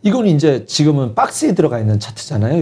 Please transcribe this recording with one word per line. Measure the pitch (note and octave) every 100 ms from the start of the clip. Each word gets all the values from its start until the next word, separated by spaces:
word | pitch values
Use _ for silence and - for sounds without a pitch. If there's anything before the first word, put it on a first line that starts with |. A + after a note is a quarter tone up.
이거는 | G#3 B3+ G#3
이제 | D3+ D3+ B2+ -
지금은 | - D3+ D3 B2+
박스에 | A2+ C4 - D4+
들어가 | F#3+ D#3 A#2+
있는 | A2 G#2
차트잖아요. | - - - A2 A2 E3